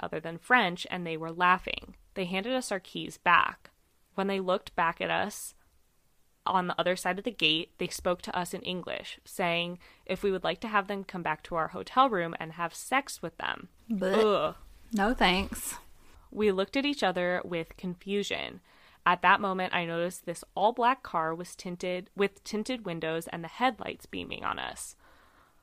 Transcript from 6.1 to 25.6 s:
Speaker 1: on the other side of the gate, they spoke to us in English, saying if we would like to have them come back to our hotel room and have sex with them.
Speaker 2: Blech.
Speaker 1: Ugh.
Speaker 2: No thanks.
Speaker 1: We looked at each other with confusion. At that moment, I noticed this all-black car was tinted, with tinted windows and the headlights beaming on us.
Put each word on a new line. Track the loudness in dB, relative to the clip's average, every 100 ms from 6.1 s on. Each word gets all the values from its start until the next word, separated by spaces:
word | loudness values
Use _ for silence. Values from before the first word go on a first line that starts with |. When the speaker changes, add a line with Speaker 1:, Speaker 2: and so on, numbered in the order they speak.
| _ _ _ 0
Speaker 1:
on | 0 0
the | 0
other | 0 0
side | -2 -2
of |
the | -4
gate, | 0 2 2 -2 -6
they | -8
spoke | -4 -2 -2
to | -2 -4
us | -4
in | -6
English, | -6 -6 -6 -8 -8 -14
saying | -12 -2 0 0 -2 -6 -14 -12 -6
if | -2
we | 0
would | 0
like | -2 -4
to | 0
have | 0 0
them | -4
come | -6 -6
back | -4 -4
to | -4 -4
our | -2
hotel | -4 0 4 4
room | 4 -2 -4
and | -8
have | -6 -6
sex | -6 -2 0 0 -6
with | -10 -6
them. | -6 -6 -10 _ -6
Speaker 2:
Blech. | -2 2 4
Speaker 1:
Ugh. | 6 4 0 -4 -14 -20 -6
Speaker 2:
No | 0 0
thanks. | 4 4 4 0 -6 -10 -12 -14 -20 -20 -20 -10
Speaker 1:
We | 0 2
looked | 2 2 0
at | 0
each | 2
other | 0 2 0 0
with | -2 -4 -6 -8
confusion. | -8 -6 -2 -2 0 -4 -6 -10 _ -20 -20 -2 2
At | 6
that | 8 6
moment, | 6 0 0
I | 0 0
noticed | 0 -2 -4 -10
this | -10 -8
all-black | 2 2 4 4 2
car | 0 -2 0
was | -2 -8 -12
tinted, | -10 -6 -4 -4 -4
with | 0 0 0
tinted | -6 -4 -2 -4
windows | -4 -4 -2 -2 -4
and | -8
the | -8
headlights | 0 0 0 -6 -10 -10
beaming | -8 -8 -6
on | -4 -4
us. | -4 -8 -14 -16 _ -20 -20 _ _ _